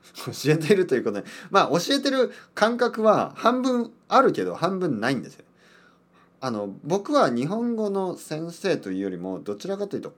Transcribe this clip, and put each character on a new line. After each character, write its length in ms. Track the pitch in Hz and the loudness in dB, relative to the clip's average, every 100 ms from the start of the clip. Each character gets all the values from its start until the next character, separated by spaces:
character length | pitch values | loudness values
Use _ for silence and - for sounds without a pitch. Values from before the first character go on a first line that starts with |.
<laughs> 200 | _ - | _ -14
教 280 | - 117 135 | -12 -4 0
え 40 | 156 | 2
て 160 | 156 | 4
い 40 | 196 | 2
る 100 | 180 | 4
と 80 | |
い 60 | 123 | 0
う 40 | |
こ 80 | 110 | 0
と 80 | 101 | -4
で、 60 | - - - | -8 -14 0
ま 200 | 196 135 | 2 4
あ、 80 | 156 | 2
教 160 | 175 | 2
え 60 | 277 | 0
て 100 | 277 | 2
る 200 | 269 233 - - | 2 0 -2 -8
感 240 | - 220 240 | 2 2 4
覚 240 | 240 - | 0 2
は 300 | 214 175 85 - | 4 4 2 0
半 240 | 226 254 | 0 2
分 320 | 254 247 233 - - | 0 0 -2 -8 2
あ 120 | 233 | 4
る 100 | 254 | 4
け 120 | - | 2
ど、 100 | 90 | -2
半 240 | 85 170 190 | -2 -2 0
分 200 | 180 113 | -2 0
な 120 | 117 | 0
い 40 | |
ん 80 | 131 | -2
で 60 | 80 | -6
す 60 | |
よ。 100 | - - _ _ _ _ _ _ _ _ - | -16 -20 _ _ _ _ _ _ _ _ -8
あ 100 | 131 | -6
の、 240 | 110 101 98 | -4 -6 -8
僕 280 | 143 190 202 | -4 -2 2
は 160 | 294 185 | 4 4
日 180 | 120 139 | 2 -2
本 300 | 220 240 226 | -2 -2 -2
語 140 | 208 | -2
の 260 | 196 185 160 | -2 -4 -6
先 340 | - 156 165 | -8 -8 -8
生 280 | 170 196 156 | -6 -2 -2
と 120 | 101 | -2
い 40 | |
う 40 | 92 | -4
よ 120 | 98 | -4
り 80 | 90 | -4
も、 220 | 92 90 | -6 -8
ど 160 | 80 104 | -8 -8
ち 120 | 90 | -6
ら 80 | 98 | -6
か 120 | 202 | -6
と 80 | 120 | -6
い 20 | |
う 20 | |
と 140 | - | -8